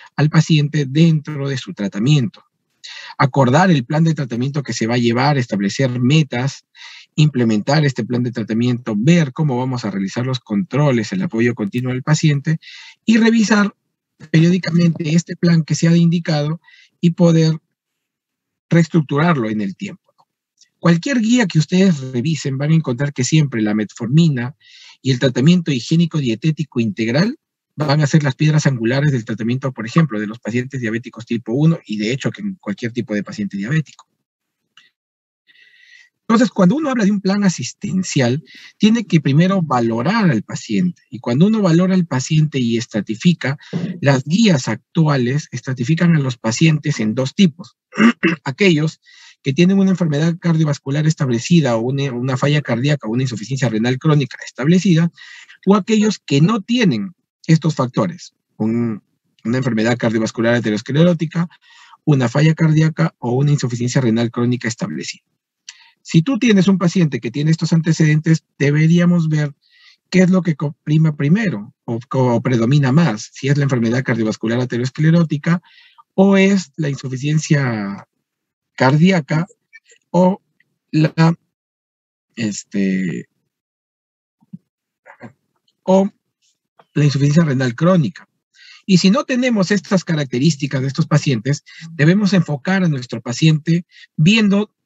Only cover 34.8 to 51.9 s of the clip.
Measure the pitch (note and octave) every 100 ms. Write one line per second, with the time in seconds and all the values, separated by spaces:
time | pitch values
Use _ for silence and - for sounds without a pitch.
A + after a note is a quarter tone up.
34.8 | _ _ _ _ _ _ _ _ _ _
35.8 | _ - _ _ _ A3+ A#3 - F3+ C4
36.8 | D#4 B3+ G3 G#3 F#3+ G3+ G3+ - B2+ -
37.8 | G3+ F#3 F#3 - B2 C3 - - - _
38.8 | G#3 A#3 A3 E3 C#3+ C#3 F#3 G3 D#3 B2
39.8 | A#2 A2+ B2+ A3+ F#3+ A2+ - - - G#2
40.8 | F2+ - _ A2+ - B2 F#3+ A3 F#3+ D#3+
41.8 | F#3 F#3+ E3+ B2+ C3 D#3 D3+ C#3 A#2+ A#2
42.8 | A#2 A2 F#2+ G#2 F3+ E3 C3 D3 - E3
43.8 | F3 F3+ C3+ C3+ - F#3 A3+ D#3 - A2
44.8 | _ - D#3 C#3+ A#2+ C#3+ - C3 - B2+
45.8 | A#2+ E3 F3 D#3+ C3+ B2 A2+ A2+ D#3+ D#3
46.8 | D3+ D3 G#2+ A2+ C3 - F#3+ - - _
47.8 | _ - A3 - E3+ E3+ - C3 G3+ D#3
48.8 | D#3 - _ - - _ - C3+ F3+ G3
49.8 | F#3+ F#3 E3+ C#3+ D#3+ E3+ E3+ D#3+ D#3+ C#3+
50.8 | - D3 D#3 D#3+ C#3 A#2 - F3 C#3 A2+
51.8 | A#2+